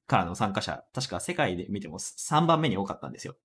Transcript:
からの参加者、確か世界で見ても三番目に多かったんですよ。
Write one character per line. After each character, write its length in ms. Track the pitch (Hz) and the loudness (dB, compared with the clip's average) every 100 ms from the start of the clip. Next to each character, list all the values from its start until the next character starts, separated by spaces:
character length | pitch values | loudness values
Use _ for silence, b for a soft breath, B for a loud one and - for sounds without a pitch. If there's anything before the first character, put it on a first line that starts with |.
| - | 2
か 100 | 117 | 2
ら 80 | 87 | 2
の 100 | 90 | 0
参 160 | 110 | 0
加 100 | 98 | 0
者、 220 | 101 71 - | -2 -6 -6
確 140 | - - | -6 -4
か 120 | 87 | -4
世 160 | - 175 | -4 0
界 200 | 135 87 | 0 0
で 120 | 92 | -4
見 100 | 101 | -6
て 80 | 82 | -6
も 120 | 82 | -10
三 480 | - - - 151 165 | -10 -10 0 4 6
番 120 | 160 | 6
目 100 | 156 | 4
に 80 | 95 | 0
多 80 | 98 | -2
か 100 | - | -6
っ 40 | |
た 80 | 67 | -10
ん 60 | |
で 60 | - | -10
す 80 | - | -12
よ。 80 | - | -12